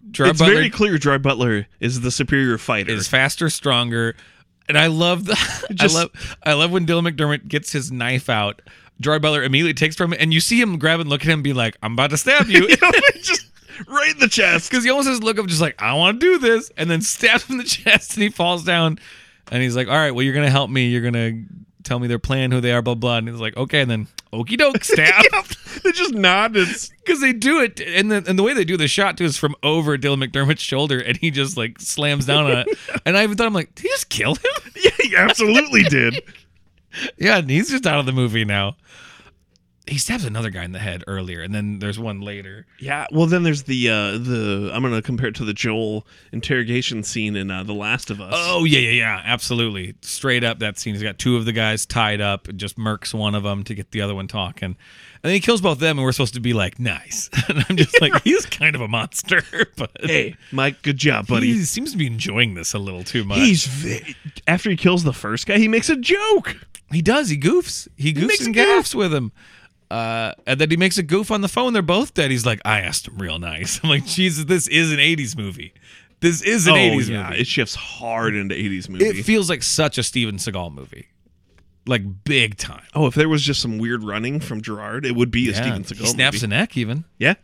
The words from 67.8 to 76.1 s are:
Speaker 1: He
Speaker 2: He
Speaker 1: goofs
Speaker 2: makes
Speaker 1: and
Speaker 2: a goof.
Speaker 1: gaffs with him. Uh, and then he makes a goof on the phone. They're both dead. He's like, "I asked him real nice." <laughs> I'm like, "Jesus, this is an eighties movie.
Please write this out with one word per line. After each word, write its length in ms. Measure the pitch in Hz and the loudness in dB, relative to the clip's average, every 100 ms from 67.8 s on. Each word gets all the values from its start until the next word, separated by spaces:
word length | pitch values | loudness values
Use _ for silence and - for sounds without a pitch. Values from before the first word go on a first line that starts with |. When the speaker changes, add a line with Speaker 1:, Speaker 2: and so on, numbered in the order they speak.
| - - | -12 -4
Speaker 1:
He 120 | 143 | -2
Speaker 2:
He 40 | |
Speaker 1:
goofs 120 | 151 196 | 0 0
Speaker 2:
makes 180 | 415 247 | 0 0
Speaker 1:
and 80 | 220 | 2
Speaker 2:
a 20 | |
goof. 60 | 247 | 4
Speaker 1:
gaffs 280 | - - | 4 2
with 180 | 269 190 | -2 0
him. 200 | 151 117 - - - _ _ _ | 0 -4 -10 -20 -20 _ _ _
Uh, 420 | 113 113 113 113 - - | -6 -4 -4 -4 -6 -4
and 140 | 135 | 0
then 100 | 151 | 2
he 60 | 165 | 4
makes 220 | 185 180 | 2 2
a 40 | |
goof 280 | 156 180 214 | 0 0 0
on 100 | 214 | -2
the 80 | 202 | 0
phone. 240 | - 254 | 0 0
They're 100 | 226 | 0
both 320 | 165 180 285 | 2 0 0
dead. 160 | - 143 | -2 0
He's 160 | 131 117 | 0 0
like, 140 | 110 | -2
"I 160 | 101 107 | -2 -2
asked 260 | 87 76 - | -2 -6 -8
him 100 | - | -10
real 200 | 92 80 | -8 -8
nice." 420 | 87 78 90 - | -8 -8 -6 -4
<laughs> 40 | |
I'm 60 | 156 | 0
like, 160 | 143 135 | 0 0
"Jesus, 380 | - 185 151 151 | 0 0 0 0
this 200 | 180 - | 0 2
is 220 | 151 165 | 2 2
an 60 | 147 | 2
eighties 380 | 147 165 127 117 | 2 2 -4 -6
movie. 360 | 101 90 78 _ _ - _ | -8 -8 -16 _ _ -20 _